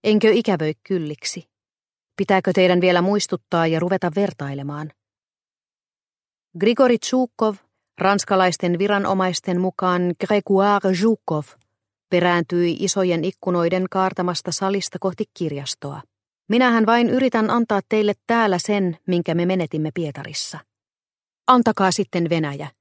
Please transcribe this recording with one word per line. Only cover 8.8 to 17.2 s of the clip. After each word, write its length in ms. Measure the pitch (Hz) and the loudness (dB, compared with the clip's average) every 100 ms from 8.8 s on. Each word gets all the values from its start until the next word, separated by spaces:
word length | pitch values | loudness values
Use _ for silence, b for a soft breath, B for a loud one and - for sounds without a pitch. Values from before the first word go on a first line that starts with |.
| 202 202 202 190 185 170 - 180 | 0 0 0 0 -2 -4 -4 -2
mukaan 400 | 185 - 185 180 180 170 | -2 -2 -2 0 -2 -4
Grégoire 720 | 190 208 - 196 202 202 190 180 | -2 -2 2 2 4 2 2 2
Zhukov, 440 | 220 220 - 156 143 - _ _ _ _ _ | 0 0 -2 -6 -6 -18 _ _ _ _ _
perääntyi 680 | 180 180 175 165 175 175 - | 0 2 0 0 0 0 -2
isojen 440 | 190 196 185 170 | -2 0 0 0
ikkunoiden 640 | 170 - - 180 170 185 185 | -4 -6 -4 0 0 0 -2
kaartamasta 600 | 190 190 - 180 170 - | 0 -2 -2 -4 -4 -6
salista 460 | - 190 202 - 175 | -4 -2 -4 -6 -6
kohti 240 | 190 175 214 | -6 -6 -10
kirjastoa. 680 | - 160 143 139 - 143 143 - _ _ _ - | -6 -6 -6 -10 -10 -10 -12 -18 _ _ _ -2
"Minähän 360 | 226 254 233 220 | 2 4 4 4
vain 240 | 233 240 | 4 2
yritän 400 | 254 | 2